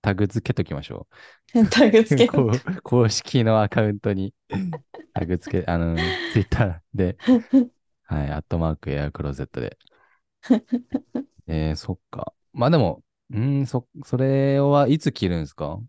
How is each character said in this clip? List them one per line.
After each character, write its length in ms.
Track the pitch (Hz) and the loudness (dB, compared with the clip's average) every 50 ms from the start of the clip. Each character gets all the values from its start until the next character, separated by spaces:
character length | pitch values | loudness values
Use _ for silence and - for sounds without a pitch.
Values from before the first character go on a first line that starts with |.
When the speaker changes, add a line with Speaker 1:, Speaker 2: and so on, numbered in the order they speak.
Speaker 1:
タ 120 | - 107 98 | -2 -2 0
グ 140 | 92 104 | 0 -2
付 180 | 92 - 113 - | -2 -2 -4 -4
け 80 | - 117 | -2 -4
と 100 | - 87 | -4 -4
き 100 | - 80 | -4 -6
ま 100 | 71 76 | -10 -10
し 80 | - | -12
ょ 160 | 55 - - _ _ - - - - _ _ _ - | -14 -16 -16 _ _ -20 -20 -20 -20 _ _ _ 2
う。 100 | 240 220 | 2 4
Speaker 2:
<laughs> 40 | 190 | 4
タ 200 | - 226 285 214 | 6 4 6 8
グ 140 | 202 220 226 | 8 6 4
付 220 | - 151 131 170 | 4 4 4 4
け 60 | 240 | 4
と 120 | - - 131 | 4 2 2
く。 180 | 110 107 131 | 2 2 0
Speaker 1:
<laughs> 0 | |
こ 100 | - - 185 | -2 -6 -10
う、 40 | - _ | -10 _
公 260 | - 123 123 117 113 | 0 2 4 4 4
式 340 | - - - - - 131 113 | 2 -2 -6 -2 0 2 2
の 180 | 110 110 110 107 | 4 4 4 2
ア 60 | 101 | 2
カ 120 | - 117 | 0 0
ウ 100 | 107 107 | 0 0
ン 80 | 104 104 | -2 -2
ト 140 | - 104 101 | -2 -2 -2
に。 200 | 95 95 107 _ _ _ _ - 190 190 175 160 151 _ _ - - - _ _ | -2 -4 -6 _ _ _ _ -8 -6 -6 -6 -10 -12 _ _ -20 -20 -20 _ _
タ 120 | - - | -6 -2
グ 120 | 82 90 | -2 -4
付 260 | 85 - - - 92 - | -4 -4 -4 -4 -2 -2
け、 80 | - | 0
あ 60 | 85 | -2
の、 200 | 85 82 85 82 82 82 82 92 359 349 339 - | 0 0 0 -2 -2 -2 -2 -4 -4 -8 -2 0
Twitter 480 | 110 101 - - - 120 95 85 82 _ _ - | 0 0 0 0 -2 0 -2 -2 -8 _ _ -2
で。 240 | 101 92 90 - _ | -2 -2 -2 -2 _
Speaker 2:
<laughs> 840 | - - 254 233 226 - - 269 240 240 _ _ _ _ _ _ _ | 2 2 2 2 2 2 2 2 2 2 _ _ _ _ _ _ _
Speaker 1:
は 200 | _ - 76 73 | _ -4 -4 -2
い、 80 | 69 | -4
ア 80 | 73 76 | -4 -8
ッ 40 | - | -6
ト 120 | _ - 82 | _ -2 0
マ 140 | 82 80 78 | 0 -2 -2
ー 20 | |
ク 140 | - - - | -4 -6 -6
エ 100 | 69 73 | -4 -4
ア 100 | 73 73 | -4 -6
ク 120 | - - 73 | -6 -6 -8
ロ 80 | 71 | -8
ー 20 | 69 | -6
ゼ 100 | 67 67 | -8 -10
ッ 40 | |
ト 120 | - - 62 | -10 -8 -8
で。 180 | 60 52 - _ _ _ _ _ _ _ _ _ _ _ _ _ - - 247 214 _ _ - 240 247 _ - - - _ _ 247 277 _ _ - _ | -8 -8 -10 _ _ _ _ _ _ _ _ _ _ _ _ _ -2 0 0 0 _ _ -6 -6 -6 _ -10 -10 -10 _ _ -12 -12 _ _ -20 _
え 240 | - 82 78 78 78 82 | -6 -4 -2 -2 -2 -4
ー、 20 | |
そ 180 | - - - 90 | -6 -6 -10 -10
っ 60 | _ _ _ | _ _ _
か。 240 | - - - - _ _ _ _ _ | -14 -12 -12 -12 _ _ _ _ _
ま 140 | - 117 | -2 0
あ 20 | 139 | 2
で 80 | 170 | 4
も、 260 | 156 113 85 78 - _ _ _ _ _ _ | 2 2 0 -2 -6 _ _ _ _ _ _
う 80 | 127 104 | -6 -4
ん、 260 | 117 135 143 139 139 | -2 0 0 -2 -2
そ-、 220 | 123 - 123 - _ _ - 143 | -2 -4 -6 -6 _ _ -20 -8
そ 100 | - - | -6 -2
れ 460 | 123 131 135 135 135 139 139 139 139 | -2 0 0 2 2 2 2 2 2
は 260 | 139 143 143 143 143 | 2 4 4 4 4
い 120 | 120 139 156 | 4 2 0
つ 120 | - - | 0 -4
着 160 | - - 101 | -4 -2 -2
る 100 | 92 87 | -2 -2
ん 40 | 85 78 | -2 -4
で 40 | |
す 60 | 71 _ | -8 _
か？ 260 | - 78 73 82 101 113 | -10 -8 -8 -8 -10 -12